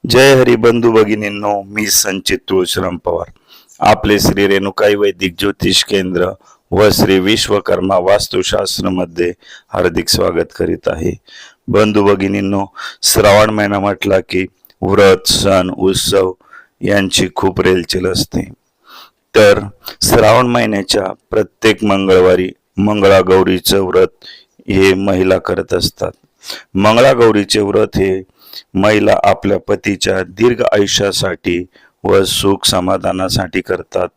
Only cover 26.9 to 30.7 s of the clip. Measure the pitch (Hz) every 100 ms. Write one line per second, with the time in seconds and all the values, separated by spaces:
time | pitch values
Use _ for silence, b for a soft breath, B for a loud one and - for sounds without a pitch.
26.9 | 113 135 131 117 104 98 107 101 101 107
27.9 | - 95 95 92 B B B B 98 104
28.9 | 107 104 - - 95 101 98 - 101 -
29.9 | 98 - 92 90 92 120 117 120